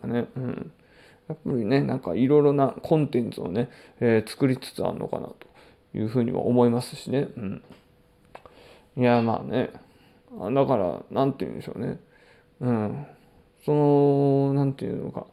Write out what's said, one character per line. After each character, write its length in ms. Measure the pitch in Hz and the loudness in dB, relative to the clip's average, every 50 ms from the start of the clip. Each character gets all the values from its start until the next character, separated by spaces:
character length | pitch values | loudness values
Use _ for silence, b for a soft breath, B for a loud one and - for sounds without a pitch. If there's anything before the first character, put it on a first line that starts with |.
ら 60 | - | -8
ね。 200 | - 117 120 117 - - | -4 -4 -4 -4 -4 -6
う 20 | 131 | -8
ん。 320 | 127 120 - - - 160 - b b b b b b b b b _ | -8 -6 -8 -8 -10 -14 -16 b b b b b b b b b _
や 80 | - 160 | -14 -14
っ 20 | - - | -10 -6
ぱ 80 | - | -4
り 140 | 147 120 110 | -4 -2 0
ね、 160 | 101 131 143 | 2 2 2
な 140 | 143 135 123 | 2 0 -2
ん 40 | 131 | -4
か 140 | - 92 85 | -4 -4 0
い 140 | 101 127 | 0 4
ろ 120 | 131 147 147 | 4 6 6
い 20 | 143 | 6
ろ 100 | 147 143 | 6 4
な 220 | 143 135 127 - - | 4 2 2 0 -4
コ 160 | - - 165 | -2 0 2
ン 100 | 156 147 | 2 2
テ 140 | - - 120 | 2 0 -2
ン 100 | 117 - | -2 -2
ツ 100 | - - | -6 -8
を 100 | - 82 | -8 -4
ね、 180 | 87 113 120 135 B B B B B - | -4 -4 -4 -4 B B B B B -2
え 240 | 123 117 113 110 110 | 2 2 4 2 2
ー、 40 | - | -2
作 180 | - - 143 | -2 0 0
り 100 | 131 131 | 0 0
つ 140 | - - - - | -2 -4 -10 -8
つ 100 | - 95 | -4 -4
あ 80 | 92 | -4
る 80 | - - | -4 -4
の 80 | - | -6
か 120 | - - - | -6 -6 -8
な 80 | - | -8
と 80 | - - - - - b b b b b b _ _ - | -10 -14 -18 -20 -20 b b b b b b _ _ -6
い 80 | 104 110 | -4 -4
う 40 | |
ふ 100 | 110 117 | -2 0
う 60 | 127 117 | 0 0
に 80 | 113 | 0
も 160 | 92 90 - | -2 -2 0
思 180 | 110 123 123 120 | 2 4 4 4
い 20 | 120 | 4
ま 120 | 117 123 | 4 0
す 140 | 123 - - | -2 -6 -12
し 140 | - - - | -14 -8 -4
ね。 200 | 120 135 143 - - | -2 -2 -2 -4 -6
う 40 | - | -10
ん。 240 | 101 95 98 - - - - - _ _ _ _ _ _ _ _ _ _ - - B B B B B B B B B B _ | -10 -10 -10 -10 -14 -20 -20 -20 _ _ _ _ _ _ _ _ _ _ -20 -20 B B B B B B B B B B _
い 60 | 139 123 | 0 2
や、 180 | 120 120 120 | 4 4 4
ま 200 | 117 113 110 - - | 2 2 -2 -2 -4
あ 60 | - | -4
ね。 200 | 98 123 113 - - - b b b b b b b b b _ 254 220 | -2 -2 -2 -4 -6 -14 b b b b b b b b b _ -14 -10
あ、 120 | 87 101 | -6 -2
だ 140 | 127 139 139 | 0 0 2
か 120 | 131 131 | 2 2
ら、 240 | 107 92 87 64 - - - | 0 0 -2 -4 -6 -10 -6
な 160 | - 117 135 | -2 0 0
ん 80 | 139 131 | 0 0
て 120 | - - | -2 -6
言 40 | 62 | -8
う 20 | 55 | -8
ん 20 | - | -10
で 40 | - | -12
し 60 | - | -10
ょ 40 | - | -10
う 40 | - | -8
ね。 200 | 120 139 139 - b b b b b b b b b b _ - | -6 -6 -8 -8 b b b b b b b b b b _ -6
う 120 | 131 123 | -2 -2
ん。 360 | 120 113 107 104 113 143 147 b b b b b b b _ _ _ _ - | 0 0 -2 -2 -4 -8 -12 b b b b b b b _ _ _ _ -2
そ 80 | - 147 | 0 2
の、 800 | 147 147 147 143 143 143 143 139 139 143 139 139 139 139 139 139 | 4 4 4 6 6 6 4 4 4 4 4 4 4 2 2 2
な 120 | 139 139 | 2 2
ん 80 | 139 135 | 0 0
て 120 | - - | -4 -6
い 40 | 110 | -6
う 140 | - - - | -6 -6 -6
の 60 | - | -8
か。 140 | - - - - | -8 -10 -12 -12